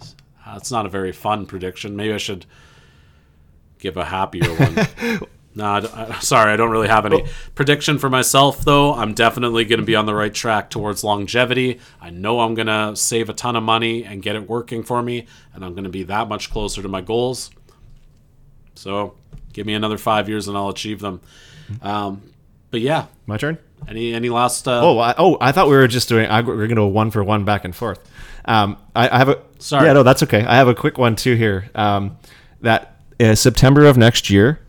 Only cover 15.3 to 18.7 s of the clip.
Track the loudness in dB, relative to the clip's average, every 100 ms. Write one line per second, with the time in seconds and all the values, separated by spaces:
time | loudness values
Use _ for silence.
15.3 | -20 _ -16 -14 -12 -10 -10 -6 -6 -4
16.3 | -8 -8 -8 -6 -8 -8 -8 -4 -4 -4
17.3 | -6 -14 _ _ _ -20 -20 _ _ _
18.3 | _ _ _ _